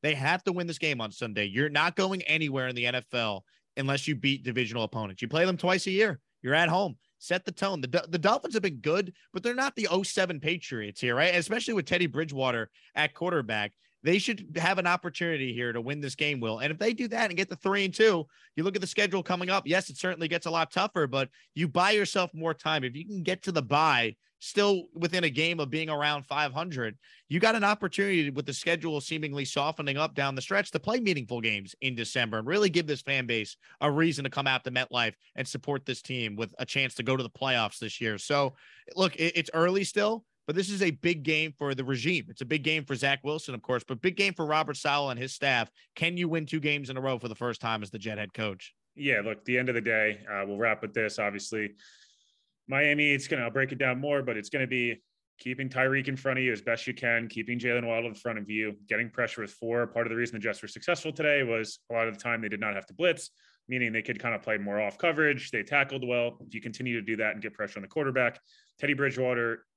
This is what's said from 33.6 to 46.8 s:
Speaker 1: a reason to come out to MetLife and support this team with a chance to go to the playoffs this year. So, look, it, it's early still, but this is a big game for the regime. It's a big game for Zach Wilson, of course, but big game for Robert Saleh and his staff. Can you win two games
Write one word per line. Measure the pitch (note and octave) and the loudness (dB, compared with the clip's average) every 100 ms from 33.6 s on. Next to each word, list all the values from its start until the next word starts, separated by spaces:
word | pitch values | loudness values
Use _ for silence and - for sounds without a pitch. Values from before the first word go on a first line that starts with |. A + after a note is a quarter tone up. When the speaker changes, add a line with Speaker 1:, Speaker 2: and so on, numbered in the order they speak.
| - - | -20 -2
Speaker 1:
a | D3 | 0
reason | C#3+ E3 C#3 | 4 2 2
to | C3+ | -4
come | C#3+ C3+ | -2 0
out | C3 | 0
to | - | 0
MetLife | B2+ B2+ B2 A2+ - _ - | -2 0 0 0 -2 _ -8
and | C3 | -6
support | - - C#3 C#3 | -6 -4 -4 -4
this | B2+ | -8
team | - C3 A2+ G#2 | -6 -4 -4 -4
with | A2+ - | -6 -6
a | B2+ | -4
chance | C#3 C3 - | 0 -2 -2
to | |
go | A#2+ C3 | 0 0
to | |
the | A#2+ | -2
playoffs | - C3+ B2 G#2+ - | -4 0 2 2 -2
this | A2 - | -10 -4
year. | A2+ G#2 | -2 -2
So, | - C#3+ C#3 C3+ - - - F3 | 0 2 2 -4 -20 -20 -14 0
look, | F#3 - | 0 2
it, | E3 E3+ | 0 0
it's | D#3+ | 0
early | D#3+ E3+ F#3+ | 2 4 4
still, | F#3+ - G#3 A3+ _ _ - | 0 2 2 0 _ _ -4
but | D#3+ | -2
this | F#3+ | -2
is | G3+ | 0
a | F#3+ | 0
big | C#3 E3+ E3+ | 2 0 0
game | C#3+ D#3 D#3+ C#3+ | 0 0 0 -2
for | C#3+ C3+ | -4 -2
the | |
regime. | B2+ C3 C3 F3+ G#2+ | -2 0 0 -2 -4
It's | - | -12
a | B2+ | -2
big | D#3 | -2
game | C#3 D#3 C#3+ | 0 -2 -2
for | C3 | 0
Zach | C#3 C#3 C#3 | 0 0 -2
Wilson, | D3+ - | -6 -6
of | A#2+ | -10
course, | - B2+ - | -2 -2 -2
but | B2 | -2
big | F3+ F3+ | -2 0
game | G3 | -2
for | F3+ D#3 | 0 0
Robert | D3+ D#3 C#3 | 2 2 -2
Saleh | D3+ C#3+ C#3 | 0 2 0
and | A#2+ | -4
his | C3 | -8
staff. | - C#3+ B2 A2+ _ _ - | -2 2 2 0 _ _ -2
Can | E3 F3 | -2 0
you | F3 | 0
win | E3 D3+ | 0 -2
two | D#3+ | -2
games | D3 D3 | 0 -2